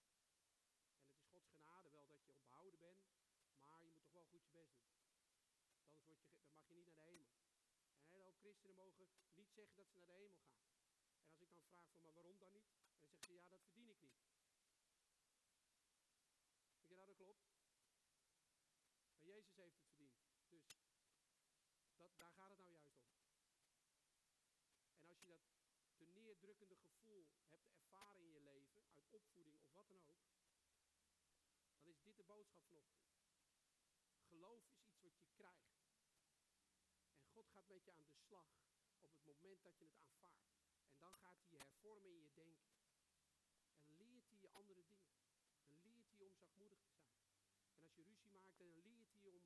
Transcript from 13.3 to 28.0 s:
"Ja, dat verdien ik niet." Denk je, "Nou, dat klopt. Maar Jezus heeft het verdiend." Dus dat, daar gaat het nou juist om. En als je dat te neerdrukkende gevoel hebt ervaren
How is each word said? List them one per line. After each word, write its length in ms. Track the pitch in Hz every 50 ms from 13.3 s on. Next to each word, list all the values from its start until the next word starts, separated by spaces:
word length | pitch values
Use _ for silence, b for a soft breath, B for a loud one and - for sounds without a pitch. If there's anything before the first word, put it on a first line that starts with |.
"Ja, 140 | 175 180 175 180
dat 160 | 185 185 -
verdien 240 | - 170 233 240 226
ik 120 | 202 -
niet." 200 | 156 131 - - - - - - - - - - - - - - - - - - - - - - - - - - - - - - - - - - - - - - - - - - - - - - - - - - - - - - -
Denk 20 | 160
je, 60 | 180
"Nou, 120 | 185 190
dat 100 | 202 190
klopt. 280 | - 185 190 208 - - - - - - - - - - - - - - - - - - - - - - - - - - - - - - - - - - -
Maar 140 | - -
Jezus 320 | 156 180 202 214 208 196 175
heeft 220 | 190 180 170 -
het 120 | - - - 147 147 143 131 120 - - - - -
verdiend." 360 | - - 170 160 139 - - - - - - - - - - - - - - - - - - - - - - -
Dus 160 | - - -
dat, 200 | - 170 185 -
daar 140 | 156 160 170
gaat 160 | 175 185 190 196
het 100 | 196 190
nou 120 | 185 180
juist 300 | 170 156 147 143 - 135 123
om. 100 | - - - - - - - - - - - - - - - - - - - - - - - - - - - - - - - - - - - - - - 175
En 100 | 160 170
als 120 | 175 -
je 60 | -
dat 180 | 175 165 160 - - - - - - - - - - -
te 100 | - 160
neerdrukkende 720 | 165 180 208 226 220 202 170 190 202 202 - 208 185 185
gevoel 520 | - - 160 - - 226 220 208 190 160 147 - - - 151
hebt 180 | 160 - -
ervaren 540 | - - - - - 196 190